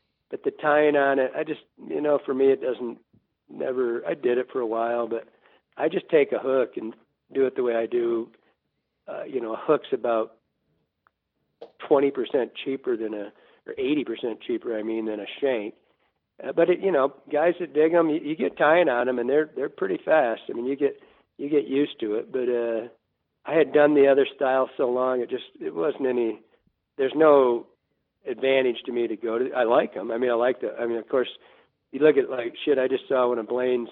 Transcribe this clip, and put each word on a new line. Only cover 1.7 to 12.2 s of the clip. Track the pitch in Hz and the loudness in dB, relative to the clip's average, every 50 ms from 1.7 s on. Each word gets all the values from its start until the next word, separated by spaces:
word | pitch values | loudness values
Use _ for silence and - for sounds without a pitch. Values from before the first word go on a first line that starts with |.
| _ - - | _ -18 -12
you | - 156 147 | -8 -6 -4
know, | 151 151 147 139 - | 0 0 0 0 0
for | - 135 | -2 0
me | 131 135 135 | 2 4 4
it | 135 131 | 4 2
doesn't, | - 131 120 113 123 117 117 - _ _ _ _ _ _ _ _ _ - | 0 -4 -6 -6 -6 -10 -10 -12 _ _ _ _ _ _ _ _ _ -16
never, | - - 147 135 127 127 127 120 117 123 - | -10 -8 -6 -4 -2 -2 -2 -2 -2 -4 -4
I | - 175 | -6 -6
did | 147 131 123 120 | -2 0 0 0
it | 123 123 - | 0 -2 -4
for | - 135 | -4 -4
a | 120 | -4
while, | 110 113 113 117 117 120 120 117 | -2 -2 -2 -2 -2 -2 -2 -2
but | 110 117 117 - _ _ _ _ _ _ _ _ _ _ | -4 -4 -8 -8 _ _ _ _ _ _ _ _ _ _
I | - 139 160 | -4 -2 -2
just | 185 196 - - | -2 -4 -2 2
take | 170 156 143 139 | 4 4 4 2
a | - 107 | 0 -4
hook | 123 131 135 135 123 - - | -2 0 0 0 0 0 -4
and | - 110 110 - - _ _ _ _ _ _ - | -8 -10 -10 -12 -14 _ _ _ _ _ _ -2
do | 139 135 | 0 0
it | 127 127 | 0 0
the | - 123 | -2 -2
way | 120 117 | 0 0
I | 113 113 | -2 -2
do. | 110 120 120 117 117 117 117 117 113 _ _ _ _ _ _ _ _ _ _ _ _ _ _ _ | -2 -2 -2 0 0 -2 -2 -4 -8 _ _ _ _ _ _ _ _ _ _ _ _ _ _ _
Uh, | - 147 147 151 | -14 -12 -12 -10
you | - 135 123 | -8 -8 -6
know, | 117 113 113 | -6 -6 -8
a | |
hook's | - - - 151 143 - - 139 | -4 0 0 0 0 0 -4 -6
about | 120 113 120 117 110 110 - _ _ _ _ _ _ _ _ _ _ _ _ _ _ _ _ _ _ _ _ _ _ _ _ _ - - - _ - - | -2 0 0 0 0 -2 -4 _ _ _ _ _ _ _ _ _ _ _ _ _ _ _ _ _ _ _ _ _ _ _ _ _ -20 -20 -20 _ -10 -2
twenty | - 156 139 143 139 | 2 2 4 4 2
percent | 139 135 | 0 -2